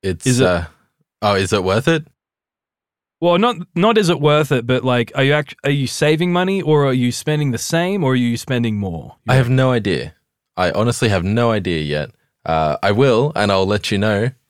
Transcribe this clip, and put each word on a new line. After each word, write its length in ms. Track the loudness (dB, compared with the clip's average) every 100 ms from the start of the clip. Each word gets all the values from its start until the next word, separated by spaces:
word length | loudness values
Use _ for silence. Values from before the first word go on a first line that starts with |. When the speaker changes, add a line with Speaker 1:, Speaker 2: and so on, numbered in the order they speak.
Speaker 1:
It's, 240 | -6 -4 -2
Speaker 2:
is 140 | 2
it 60 | 2
Speaker 1:
uh, 180 | 0 -4 _ _ _ _ _
oh, 120 | 0
is 180 | 2 2
it 100 | 0
worth 240 | 2 0 2
it? 200 | -2 -4 _ _ _ _ _ _ _ _ _ _ _
Speaker 2:
Well, 160 | 0 2
not, 180 | 2 -2 -8
not 240 | 0 2 4
is 100 | 2
it 100 | 2
worth 300 | 2 2 2
it, 160 | -2 0
but, 160 | -2
like, 300 | 0 0 0
are 80 | 0
you 100 | 2
act-, 200 | 0 -2 -6
are 60 | -4
you 160 | -2 -2
saving 460 | 0 0 2 0
money 300 | 0 0 -2
or 240 | 0 2 2
are 60 |
you 180 | 2 0
spending 380 | -2 -4 -2 -2
the 80 | -4
same 440 | -2 -2 -2 -2
or 100 | 0
are 40 | 2
you 220 | 0 -2
spending 380 | -4 -2 -2 -2
more? 380 | -4 -8 -12 -14 0
Speaker 1:
I 60 |
have 160 | 2 2
no 220 | 2 2
idea. 420 | 0 -2 -4 -4 -14 _ _ _ -2
I 140 | -2
honestly 400 | 0 -2 0 0
have 120 | 0
no 280 | 0 0 0
idea 300 | 0 -2 -4
yet. 300 | -2 -4 -6 _ _ _ -4
Uh, 320 | -2 0 0
I 100 | 0
will, 400 | 2 4 4 0 0
and 160 | 0
I'll 140 | 2 0
let 240 | -2 -2
you 80 | -2
know. 320 | 0 0 -2 -6